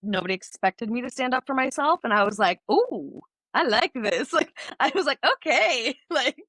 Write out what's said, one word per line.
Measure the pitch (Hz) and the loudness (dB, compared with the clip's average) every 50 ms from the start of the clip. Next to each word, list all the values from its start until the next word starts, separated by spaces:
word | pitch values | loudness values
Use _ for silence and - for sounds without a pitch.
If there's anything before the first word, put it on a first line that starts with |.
nobody | - 202 208 185 175 180 190 | -6 -4 -4 -2 -2 -2 -4
expected | 185 - - - - - 190 190 _ - 214 | -4 -6 -12 -18 -2 -2 -2 -2 _ -6 -4
me | 220 240 | -4 -4
to | 240 262 | -6 -6
stand | - - 262 254 247 | -6 -4 -2 0 0
up | 262 - | -2 -2
for | - 277 | -2 -2
myself, | 262 262 262 - - 277 294 330 349 _ | 0 0 -2 -2 -2 2 2 2 0 _
and | 247 | 0
I | 214 214 202 | 2 4 2
was | 202 214 202 | 2 2 2
like, | 220 185 175 - _ _ | 2 2 2 0 _ _
Ooh, | 208 320 480 508 392 214 151 - - - - _ _ _ _ _ _ | 2 2 2 2 0 -8 -8 -10 -12 -16 -20 _ _ _ _ _ _
I | - 330 | 0 2
like | 294 208 220 320 381 _ | 2 2 2 2 0 _
this. | 262 220 202 180 165 240 - | -4 -2 -2 0 -2 -2 -2
<laughs> | |
Like, | - 320 294 - _ - - - - _ | 0 -2 -2 -2 _ -16 -14 -14 -6 _
I | - - - | -2 0 0
was | - 370 | 0 0
like, | 277 269 - - 277 453 | 0 -2 0 2 0 0
Okay, | - - 320 240 269 - - 330 247 226 233 262 _ _ | 0 0 0 2 2 2 2 0 0 -2 -4 -4 _ _
<laughs> | _ | _
like | 339 302 247 254 - - 359 | -2 0 0 0 -2 -4 -14